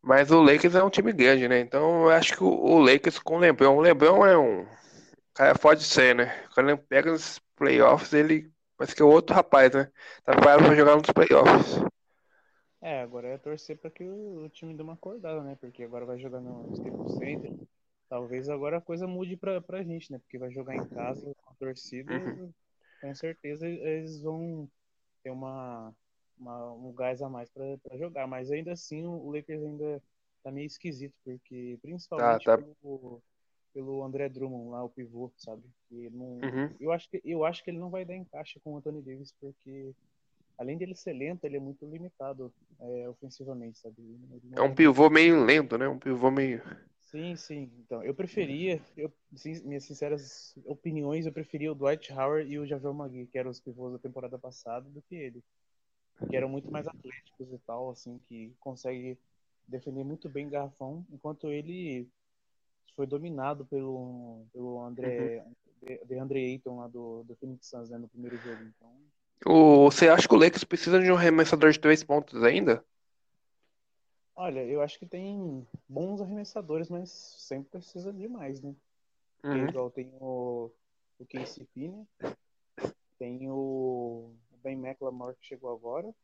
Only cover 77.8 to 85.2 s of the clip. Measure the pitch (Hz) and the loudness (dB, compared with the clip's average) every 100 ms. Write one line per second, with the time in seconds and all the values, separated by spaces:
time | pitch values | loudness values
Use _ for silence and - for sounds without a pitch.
77.8 | 175 180 185 202 214 240 143 135 139 139 | -20 -18 -16 -16 -16 -16 -16 -16 -18 -20
78.8 | _ _ _ _ _ _ 143 135 135 131 | _ _ _ _ _ _ -8 -6 -6 -6
79.8 | 123 131 127 131 131 127 123 120 117 _ | -10 -12 -18 -16 -12 -10 -8 -10 -12 _
80.8 | _ _ _ _ 123 131 123 - - - | _ _ _ _ -18 -16 -16 -18 -20 -16
81.8 | 151 202 214 _ - - _ _ _ - | -16 -16 -20 _ -16 -16 _ _ _ -14
82.8 | 131 _ _ _ 123 127 135 135 135 135 | -14 _ _ _ -16 -14 -12 -10 -8 -8
83.8 | 131 123 120 117 117 113 _ 120 135 135 | -8 -8 -12 -14 -20 _ _ _ -16 -14
84.8 | 127 135 135 127 | -16 -12 -14 -12